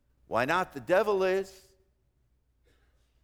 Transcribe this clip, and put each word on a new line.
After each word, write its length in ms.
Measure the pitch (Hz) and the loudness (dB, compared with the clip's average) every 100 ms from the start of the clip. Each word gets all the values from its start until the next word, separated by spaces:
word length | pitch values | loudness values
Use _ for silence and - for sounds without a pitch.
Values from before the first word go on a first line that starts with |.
| _ _ - | _ _ -6
Why 180 | 107 | -2
not? 280 | 131 175 180 | 0 0 -2
The 80 | - | -6
devil 440 | 113 180 214 196 | 0 2 2 2
is. 440 | 185 190 190 - - _ _ _ _ _ _ _ _ _ _ _ _ _ _ _ | 2 0 -4 -12 -20 _ _ _ _ _ _ _ _ _ _ _ _ _ _ _